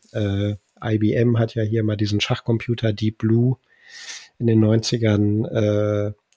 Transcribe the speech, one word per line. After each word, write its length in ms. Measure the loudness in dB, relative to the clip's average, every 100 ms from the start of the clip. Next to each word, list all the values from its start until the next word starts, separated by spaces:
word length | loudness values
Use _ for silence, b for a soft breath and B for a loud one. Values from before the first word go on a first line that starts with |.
| -8
äh, 400 | -4 -2 0 -2 -4 _ _
I 140 | -2 0
B 140 | 2
M 260 | 2 2 2
hat 160 | 0
ja 80 | -2
hier 200 | -2 0
mal 140 | 0 -2
diesen 240 | -2 -2
Schachcomputer 720 | -2 -2 -2 -2 -2 -2 -2
Deep 260 | -2 -4 -2
Blue 380 | 0 2 2 -2 B B B B B B B -4
in 80 | 2
den 140 | 4
neunzigern, 840 | 4 2 0 0 2 2 2 0
äh, 680 | -2 0 0 0 0 -2 -4 -8 _